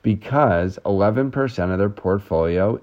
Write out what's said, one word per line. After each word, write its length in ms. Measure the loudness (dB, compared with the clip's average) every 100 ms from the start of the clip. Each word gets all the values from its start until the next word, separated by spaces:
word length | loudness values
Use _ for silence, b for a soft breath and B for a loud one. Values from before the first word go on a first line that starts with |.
because 760 | 0 -2 0 2 2 2 0 -4 -2
eleven 440 | 2 2 2 -2
percent 400 | -2 -4 -2 -2
of 80 | 0
their 120 | -2
portfolio 880 | -2 -2 -2 -2 -2 0 0 0 -2